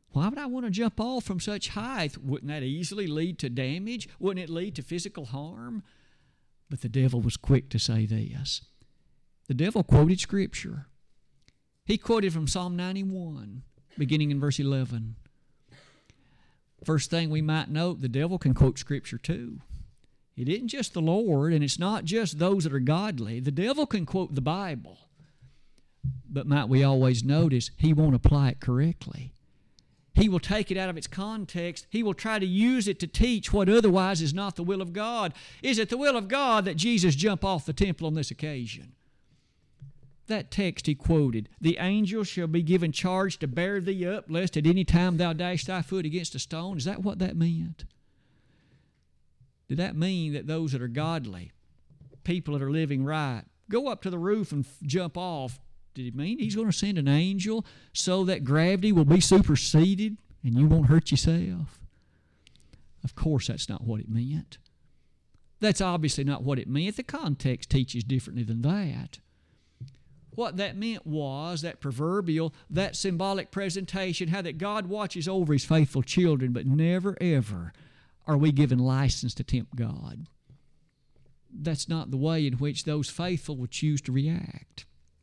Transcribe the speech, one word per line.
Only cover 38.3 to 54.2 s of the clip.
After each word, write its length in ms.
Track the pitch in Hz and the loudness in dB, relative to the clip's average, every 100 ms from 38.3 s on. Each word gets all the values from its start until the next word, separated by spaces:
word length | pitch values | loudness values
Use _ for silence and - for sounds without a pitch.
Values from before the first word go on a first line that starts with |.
occasion? 600 | 117 151 139 117 113 127 _ _ _ _ _ _ _ _ - - - - - - | -6 -8 -6 -8 -12 -18 _ _ _ _ _ _ _ _ -20 -20 -20 -20 -16 -6
That 240 | 214 - | -6 -4
text 360 | - 190 - - | -2 -2 -2 -4
he 80 | 147 | -2
quoted, 540 | - 160 139 113 107 - | 2 4 4 0 -6 -2
"The 180 | 160 - | 0 2
angel 460 | 180 208 202 220 | 0 2 0 -2
shall 240 | 202 - 165 | -4 -4 0
be 160 | 170 | 0
given 280 | 160 185 165 | 4 2 2
charge 460 | - 185 185 196 - | -2 -2 0 -2 -4
to 80 | 143 | -6
bear 320 | 123 185 202 | -2 -2 -2
thee 260 | 175 196 175 | -4 -4 -4
up, 240 | 208 - | -6 -4
lest 280 | 165 185 156 | -2 -2 2
at 80 | 156 | 4
any 200 | 185 180 | 4 4
time 320 | 170 180 165 | 4 4 2
thou 160 | 175 | 0
dash 320 | 160 175 180 - | -2 -4 -4 -4
thy 160 | 185 | -6
foot 240 | - 190 156 | -4 -4 -4
against 300 | 170 165 135 | -6 -6 -10
a 40 | |
stone." 380 | - 160 180 180 | -8 -8 -6 -6
Is 80 | 131 | -4
that 180 | 202 | -4
what 160 | 196 - | -4 -2
that 160 | 185 165 | -2 0
meant? 500 | 165 165 165 160 - _ _ _ _ _ _ _ _ _ _ _ _ _ _ _ _ _ - | 0 0 -4 -10 -16 _ _ _ _ _ _ _ _ _ _ _ _ _ _ _ _ _ -6
Did 100 | 139 | -4
that 180 | 170 147 | -2 -2
mean 380 | 180 185 160 | -2 -2 -2
that 140 | 147 143 | -6 -6
those 240 | 160 160 | -4 -2
that 100 | 131 | -4
are 60 | 123 | -4
godly, 640 | 123 156 165 117 90 87 _ _ _ _ - - - | -4 -4 -4 -8 -12 -16 _ _ _ _ -20 -20 -10
people 300 | - 180 151 | -4 -2 -2
that 100 | 143 | -4
are 80 | 135 | 0
living 320 | 156 156 139 | 0 0 0
right, 400 | 135 156 139 117 - _ - | -2 -2 -4 -6 -10 _ -4
go 180 | 214 277 | -2 -2
up 140 | 220 | -6
to 80 | 190 | -6
the 100 | |
roof 320 | 180 | -4